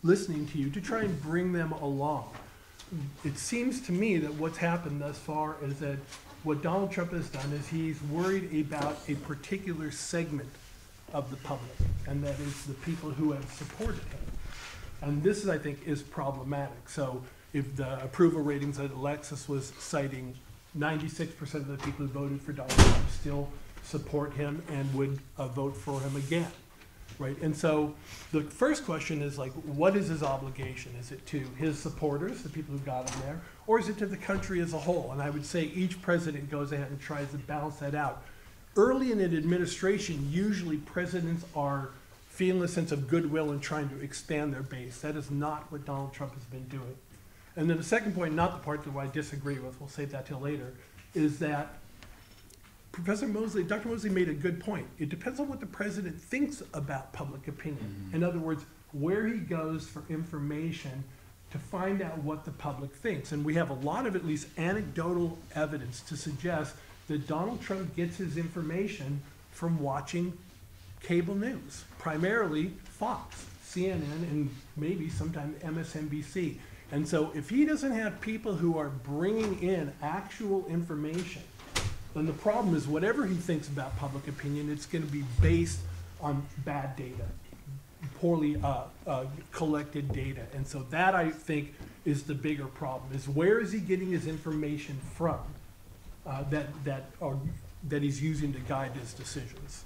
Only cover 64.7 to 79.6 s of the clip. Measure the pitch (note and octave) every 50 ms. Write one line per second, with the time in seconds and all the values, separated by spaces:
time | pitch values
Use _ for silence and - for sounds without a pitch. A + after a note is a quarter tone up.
64.7 | G3 A3 G#3+ D3 C3 E3 E3 F3 F3+ F3 F3 E3 E3 - - - - D3+ D#3 D3
65.7 | D3+ D3 B2+ A#2+ - - - - D#3 C#3 - D#3 C#3+ B2 C3+ F3 E3+ D#3 D3+ C#3+
66.7 | - - - - - - - - D3+ D3+ C3+ - D#3 D#3 F3+ A3 B3 - - -
67.7 | G3+ F#3+ F#3+ D3 - E3 F3 E3+ E3+ - F#3+ E3 C#3 E3 E3+ E3 - F3+ D#3+ D3+
68.7 | E3 F#3 G3+ G#3 G#3 - C#3 C3+ C#3+ C#3+ C#3 - - - - - - - E3+ E3+
69.7 | E3 D#3 C#3+ C#3 C3+ C#3+ C#3+ - - E3+ F3 F3+ F3 - - - - - - -
70.7 | - - - - - - - - E3+ F3 E3+ E3+ G3+ G3+ G#3 B3 C4+ - - -
71.7 | - - - - - - - E3 D#3 D3+ E3+ F#3 A3 A#3 G#3+ F3 D3+ D3+ D#3+ F#3+
72.7 | F3 - - - - - G#3 B3 A#3 - - - - - - - - - - -
73.7 | - F#3 F3+ F#3+ F#3+ E3+ D3+ C#3+ D3+ D#3+ E3+ E3 D3 D3+ D3 C3 A#2+ - - -
74.7 | - D3+ D3 D#3+ G3 F3+ D#3 E3 - - - D#3+ E3 D#3 C#3+ D3 D#3 - - D#3+
75.7 | D#3 E3 D#3+ - - D#3 D3+ D3+ C#3+ D3+ D3 - - F#3 F3 D3 B2 - - -
76.7 | - - - - - D3 D3 C#3+ F3 D#3+ D3+ D#3 - D#3 C#3+ - G#3+ C4 D4+ D4+
77.7 | D#4 - - C#4 A#3+ A3 A3 G#3 - - - A3 A3 A3 - A3+ G3 D#3+ E3+ E3+
78.7 | E3 D#3+ D3+ C#3+ C3+ C3 A#2+ C#3 C#3+ D3 E3+ G3 G#3+ A3 A3 G#3 F#3+ E3+